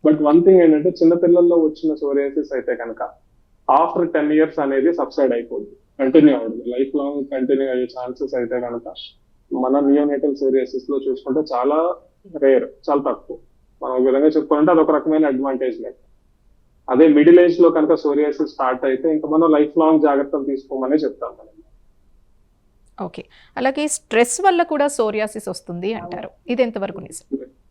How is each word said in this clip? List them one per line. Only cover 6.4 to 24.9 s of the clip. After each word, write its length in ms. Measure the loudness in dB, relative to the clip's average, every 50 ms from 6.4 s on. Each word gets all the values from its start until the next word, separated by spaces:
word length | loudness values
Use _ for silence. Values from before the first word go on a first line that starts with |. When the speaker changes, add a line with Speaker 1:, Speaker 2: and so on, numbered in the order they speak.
| -2 -6 -8 -8 -8 -8 -4
Speaker 1:
లైఫ్ 200 | -4 -4 -4 -4 -4
లాంగ్ 260 | -4 -4 -6 -6 -8 -6 -4
కంటిన్యూ 340 | -4 -2 0 0 0 0 -2 -2
అయ్యే 140 | -4 -4 -6 -8
ఛాన్సెస్ 400 | -12 -12 -12 -8 -8 -8 -6 -6 -6
అయితే 180 | -6 -4 -6 -6 -6
కనుక 260 | -6 -10 -10 -12 -14 -18 -18 -20 -20 _ _ _ _ _ _ _ _ -6 -4 -2
మన 160 | 0 0 0 2
నియోనేటల్ 480 | 2 2 2 2 0 -2 -2 -2 -4 -4 -2 -2
సోరియాసిస్ 440 | 0 0 0 -2 -2 -8 -10 -8 -6
లో 60 | -6 -6 -4
చూసుకుంటే 340 | -6 -6 -6 -6 -4 -4 -4 -4 -4 -4
చాలా 220 | -2 -2 0 0 0 -2 -2 -4 -8 _ _ _ _ _ -18 -8 0 2
రేర్, 220 | 4 4 2 2 -4 -12 _ _
చాలా 140 | -2 -2 -2 -2 -4
తక్కువ. 280 | -6 -6 -10 -18 -18 -18 -18 _ _ _ _ _ _ _
మనం 120 | -10 -6 -2
ఒక 80 | 0 2
విధంగా 220 | 2 2 2 2 2 2
చెప్పుకోవాలంటే 360 | 0 -4 -2 -2 0 2 4
అదొక 200 | 4 4 2 2 0
రకమైన 300 | 0 0 0 0 2 2 0 0
అడ్వాంటేజ్ 440 | -2 -4 -4 -4 -4 -4 -6 -6 -8 -12
లెక్క. 160 | -16 -16 _ _ _ _ _ _ _ _ _ _ _ _ _ _ _ _ _ _ -2 4
అదే 120 | 6 6 6 6
మిడిల్ 220 | 6 6 8 8 8
ఏజ్ 200 | 6 4 4 4 4
లో 60 | 4 4
కనుక 180 | 2 2 2 0 0 0
సోరియాసిస్ 460 | -2 0 0 0 -2 -2 -6 -8 -8 -4
స్టార్ట్ 320 | -4 -2 -2 -2 -2 -2 -4
అయితే 180 | -4 -2 -2 -2 -2
ఇంకా 120 | -2 -4 -2 0
మనం 120 | 2 4 4 4
లైఫ్ 180 | 2 2 0 0 0
లాంగ్ 200 | 2 4 4 4 2
జాగ్రత్తలు 360 | 2 2 0 -2 -4 -6 -6 -4 -6
తీసుకోమనే 440 | -6 -8 -8 _ -8 -8 -4 -2 -2 -2 -2
చెప్తాం 260 | -4 -8 -8 -14 -14 -14 -18
మనం. 140 | -20 -20 _ -20 _ _ _ _ _ _ _ _ _ _ _ _ _ _ _ _ _ _ _ _ _ _ _ _ _ _ _ -14 -14
Speaker 2:
ఓకే, 160 | -12 -12 -16 -20 _ _ _ _ _ _
అలాగే 300 | -4 -4 -2 -2 -2 -4 -4 -6
స్ట్రెస్ 400 | -8 _ _ 0 2 2 2 0 0 2
వల్ల 160 | 2 2 2 0 -2 0
కూడా 140 | -2 -2 -2